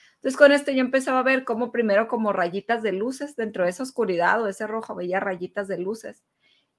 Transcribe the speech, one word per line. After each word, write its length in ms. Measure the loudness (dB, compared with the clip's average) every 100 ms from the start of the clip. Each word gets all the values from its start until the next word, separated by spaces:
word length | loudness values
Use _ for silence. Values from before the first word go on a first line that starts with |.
| _ _
Entonces, 220 | -6 6
con 140 | 8
esto 180 | 8 2
yo 100 | 0
empezaba 380 | 2 0 0 0
a 40 |
ver 220 | 2 0
cómo 260 | 0 -4 -2
primero 380 | 0 2 2 2
como 240 | 0 0
rayitas 500 | 0 -2 -2 -2 -2
de 100 | -2
luces 440 | -2 -4 -6 -10 -6
dentro 280 | -6 0
de 60 | -2
esa 120 | -2
oscuridad 600 | -8 -4 -2 2 2 2
o 60 | 0
ese 180 | -4 -6
rojo, 280 | -6 -8
veía 260 | -8 -2 -2
rayitas 480 | -2 -6 -8 -8 -6
de 100 | -4
luces 460 | -4 -6 -10 -18 _ _ _ _ _